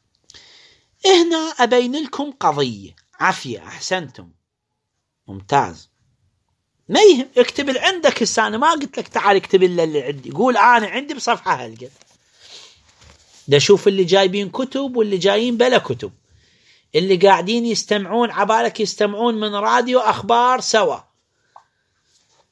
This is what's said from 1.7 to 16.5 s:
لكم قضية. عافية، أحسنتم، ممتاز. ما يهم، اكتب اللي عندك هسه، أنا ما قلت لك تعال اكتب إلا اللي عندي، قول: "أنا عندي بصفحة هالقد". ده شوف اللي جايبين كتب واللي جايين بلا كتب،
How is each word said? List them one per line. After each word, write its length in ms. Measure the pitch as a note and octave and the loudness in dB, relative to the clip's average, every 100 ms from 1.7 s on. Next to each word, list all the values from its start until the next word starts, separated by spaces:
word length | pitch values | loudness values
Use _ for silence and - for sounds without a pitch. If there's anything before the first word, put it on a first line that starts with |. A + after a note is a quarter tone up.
| B3 B3 C#4+ | 2 0 -4
لكم 280 | C#4+ - C#4+ | -8 -8 -10
قضية. 640 | - E3 C#3+ C3 G#2 G2 _ _ - | -4 -2 -2 -4 -6 -16 _ _ -4
عافية، 480 | E3+ F#3 C3 G2+ - | -4 -4 -8 -12 -14
أحسنتم، 640 | - - F#3 C#3 - F2 _ _ _ _ _ _ _ _ _ - | -16 -8 -6 -8 -16 -20 _ _ _ _ _ _ _ _ _ -18
ممتاز. 640 | G2 G2 C#3 G2+ E2 - _ _ _ _ _ _ _ _ _ - | -18 -2 0 0 -6 -20 _ _ _ _ _ _ _ _ _ -4
ما 100 | C4 | 4
يهم، 280 | G#4 C4 C4+ B3 | 6 6 2 0
اكتب 320 | A#3+ - C#4 | 0 -2 -4
اللي 100 | C4 | -2
عندك 440 | F4 F#4 D4 - | -2 0 0 0
هسه، 240 | G#3+ A3+ G#3+ | -2 -2 -2
أنا 100 | A3 | 0
ما 140 | D#4 | 0
قلت 260 | D#4+ C4+ - | 0 -4 -10
لك 100 | - | -8
تعال 280 | A#3+ G3+ G3 | -2 2 2
اكتب 280 | - F#3 | 2 4
إلا 200 | F#3 E3+ | 4 2
اللي 200 | D#3+ D3 | -2 -2
عندي، 280 | C3 C#3+ C#3 | -6 -8 -8
قول: 260 | C#3+ B3+ A3+ | -2 0 4
"أنا 300 | A#3 A#3+ G3+ | 4 4 0
عندي 260 | G#3+ C#4+ | -6 -10
بصفحة 520 | C#4 - A3 F#3+ C#3 A#2+ | -8 -4 -4 -4 -4 -6
هالقد". 260 | A2+ B2 _ _ _ _ _ - - - _ _ _ - _ _ _ - | -16 -20 _ _ _ _ _ -20 -20 -20 _ _ _ -20 _ _ _ 2
ده 120 | C#3+ | 2
شوف 280 | - G3 G#3 | 6 4 4
اللي 160 | F#3+ | 0
جايبين 460 | F3 G3 G3 G3+ G3 | 2 2 2 -2 -6
كتب 460 | G#3 C4 C4+ C#4 B3 | -6 -6 -6 -4 -2
واللي 220 | G#3+ F#3+ | -2 0
جايين 400 | G3 G#3 B3 A#3 | 0 0 0 0
بلا 200 | B3+ A#3 | 2 2
كتب، 340 | - A#2 G2 - _ _ _ | 0 -8 -12 -16 _ _ _